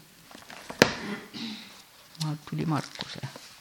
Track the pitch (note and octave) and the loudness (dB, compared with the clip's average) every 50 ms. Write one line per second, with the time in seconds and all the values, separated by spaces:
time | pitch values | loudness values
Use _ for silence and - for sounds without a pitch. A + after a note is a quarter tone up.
0 | - - - - - - - - - - - - - - - - - - - - | -20 -20 -20 -20 -20 -18 -18 -18 -16 -14 -14 -12 -12 -10 6 8 8 8 8 4
1 | - G3+ G#3 G#3+ - - - - A#3 A3+ G#3+ A3 - - - - - - - - | -4 -4 -4 -6 -6 -10 -8 -6 -4 -4 -6 -6 -10 -12 -16 -18 -18 -20 -20 -20
2 | - - - E3 D#3+ D#3 D3+ D#3 - - - D#3 D#3 D#3+ D#3 C3+ - - - - | -20 -20 -6 -2 0 0 0 0 -2 -2 0 2 4 4 4 4 2 0 -6 -8
3 | - - - - - C3+ - - - - - - | -8 -8 -6 -6 -8 -8 -8 -12 -14 -16 -18 -18